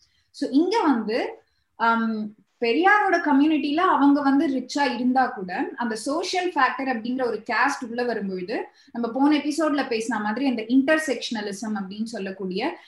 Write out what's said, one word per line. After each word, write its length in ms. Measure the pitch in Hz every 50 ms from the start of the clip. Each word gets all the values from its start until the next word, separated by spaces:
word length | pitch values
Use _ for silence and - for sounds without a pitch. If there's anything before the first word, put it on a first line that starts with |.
| _ _ _ _ _ _
so 180 | - - 285 -
இங்க 300 | 247 285 339 370 440 466
வந்து, 380 | 359 311 254 220 202 202 220 277 381 - - - _ _ _ _ _ _ _ -
um, 280 | 226 233 226 226 226 220 220 214 214 208 - _ _ _ _ -
பெரியாரோட 540 | 240 233 247 302 359 392 415 415 415 381 339 339
கம்யூனிட்டில 600 | 330 294 277 269 294 311 311 285 277 294 285 330 370
அவங்க 340 | 330 311 262 277 285 285 285
வந்து 240 | 277 269 262 285 330
ரிச்சா 360 | 285 269 254 - - - 285 285 254 240
இருந்தா 340 | 226 247 254 247 254 254
கூட 240 | - - 208 185 180 180 226 311 427 -
அந்த 200 | - 240 226 214
சோஷியல் 560 | - - 285 285 339 381 370 - 359 359 359
ஃபேக்டர் 380 | - 294 254 247 254 - 269 262
அப்படிங்கிற 340 | 247 220 214 240 247 269 254
ஒரு 180 | 233 220 214 -
காஸ்ட் 400 | - 220 220 254 285 277 - 254 220
உள்ள 140 | 233 247 247
வரும்பொழுது 520 | 240 226 214 202 190 185 185 180 185 247 359 440 - _ _ _ _
நம்ம 160 | - 240 233 226
போன 260 | 233 269 277 294 302
எபிசோட்ல 460 | 285 285 302 285 302 320 302 294 294 -
பேசின 340 | - 233 220 220 - 226 214
மாதிரி 240 | 208 214 220 247 285
அந்த 140 | 269 233 220
இன்டர்செக்ஷனலிசம் 1120 | 220 226 254 269 262 311 311 311 311 285 240 233 - - 233 214 208 202 196 196 226 214 214
அப்படின்னு 280 | 196 190 185 202 214 226
சொல்லக்கூடிய 580 | 226 240 202 196 196 190 - 196 185 180 196 247 330 - - -